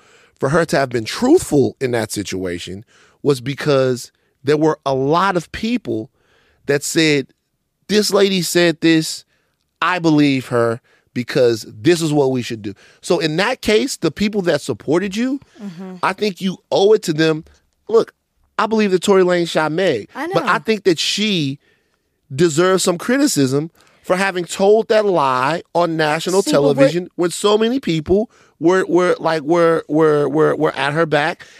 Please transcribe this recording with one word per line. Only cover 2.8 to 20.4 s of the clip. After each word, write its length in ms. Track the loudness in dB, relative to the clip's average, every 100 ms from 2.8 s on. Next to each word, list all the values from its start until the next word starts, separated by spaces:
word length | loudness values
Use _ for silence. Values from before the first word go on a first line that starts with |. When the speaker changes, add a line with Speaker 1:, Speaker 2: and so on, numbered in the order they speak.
| -18 _ _ _
Speaker 1:
was 180 | -2 -2
because 720 | -4 -6 0 0 2 -2 -8 _ _ _
there 120 | -2 0
were 220 | 0 0 -4
a 80 |
lot 420 | -2 0 0 0 -2
of 140 | -6
people 600 | -8 -4 -4 -4 -8 -8 _ _ _ _ _ -2
that 180 | -2
said, 480 | -2 0 2 2 -2 _ _ _ _ _ -2
"This 240 | 0 2
lady 300 | 2 2 0
said 380 | 0 2 2 2
this, 440 | 2 2 0 -8 _ _ _ _ _ -6
I 180 | -4 0
believe 480 | 2 4 4 2 -2
her 320 | 0 0 -2 _ _ _
because 520 | -10 -4 2 2 2 -6
this 320 | -4 0 2
is 120 | 2
what 180 | 0 0
we 120 | 0
should 200 | -6 -10
do." 120 | -10 -14 -20 _
So 180 | -4 -2
in 160 | 0 -2
that 260 | -2 -2
case, 340 | 0 0 0 -4
the 140 | -6
people 320 | -2 -4 -2
that 180 | -2 -2
supported 540 | -4 -8 -2 -2 -2 -4
you, 240 | -4 -6 _ -18
Speaker 2:
Mm-hmm. 360 | -16 -14 -16 -6
Speaker 1:
I 100 | -6
think 280 | -2 -4 -4
you 180 | -6 -8 -4
owe 220 | 2 4
it 100 | 4
to 80 | 2
them. 320 | 0 0 0 -6 _ _ _ 0
Look, 260 | 0 0 _ _ _ _ -8
I 80 | -4
believe 240 | 0 0
that 100 | 0
Tory 200 | 2 2
Lanez 260 | 2 0 -2
shot 200 | -2 -2
Meg, 360 | -2 -2 -2 -6
Speaker 2:
I 120 | -10 -4
Speaker 1:
but 120 | -4